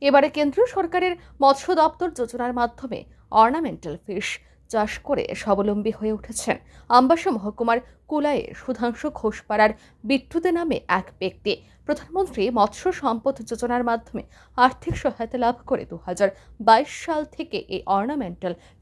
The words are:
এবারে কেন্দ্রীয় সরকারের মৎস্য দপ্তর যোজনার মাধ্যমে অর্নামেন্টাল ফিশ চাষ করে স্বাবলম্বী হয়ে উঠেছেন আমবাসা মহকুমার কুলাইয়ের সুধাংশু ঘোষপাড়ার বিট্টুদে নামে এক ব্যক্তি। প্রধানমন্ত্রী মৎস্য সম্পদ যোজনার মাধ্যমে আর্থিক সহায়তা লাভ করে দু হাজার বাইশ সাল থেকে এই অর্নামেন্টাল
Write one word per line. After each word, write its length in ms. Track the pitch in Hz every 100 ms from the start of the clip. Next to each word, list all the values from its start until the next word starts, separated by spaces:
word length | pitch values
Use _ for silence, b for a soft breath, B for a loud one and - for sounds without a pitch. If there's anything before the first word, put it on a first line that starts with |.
এবারে 280 | 277 277 302
কেন্দ্রীয় 380 | 302 294 320 494
সরকারের 460 | 392 339 359 359 349 B B
মৎস্য 340 | 269 277 - 349
দপ্তর 360 | 311 320 359
যোজনার 420 | 277 233 247 247
মাধ্যমে 500 | 240 240 - 254 196 - b b
অর্নামেন্টাল 680 | - 233 311 277 160 165 160 -
ফিশ 340 | 190 - - b b -
চাষ 300 | 220 214 -
করে 280 | - 285 - -
স্বাবলম্বী 560 | 214 202 208 208 214
হয়ে 220 | 214 214
উঠেছেন 440 | 214 - - - - - b b
আমবাসা 420 | 240 262 330 381
মহকুমার 460 | 226 202 - 233 233 - b -
কুলাইয়ের 460 | 302 294 269 - -
সুধাংশু 540 | - 240 240 226 302
ঘোষপাড়ার 600 | - 220 208 - 208 214 214 b b
বিট্টুদে 480 | 214 269 - 339 359
নামে 280 | 339 339 220 -
এক 200 | 180 - -
ব্যক্তি। 360 | 185 - 208 - b b -
প্রধানমন্ত্রী 640 | 294 - 349 381 226 214
মৎস্য 420 | 240 202 - 370
সম্পদ 440 | 359 277 226 269 262
যোজনার 420 | 220 220 240 247
মাধ্যমে 400 | 240 233 - - - b b b
আর্থিক 420 | 254 - - -
সহায়তা 400 | 277 214 226 247
লাভ 180 | 233 247 -
করে 200 | - -
দু 120 | 170 -
হাজার 240 | 180 196 - B B
বাইশ 260 | 220 226 285
সাল 380 | - - 302 302
থেকে 320 | - - 196
এই 240 | - 190 -
অর্নামেন্টাল 680 | 196 226 294 190 175 180 170 b b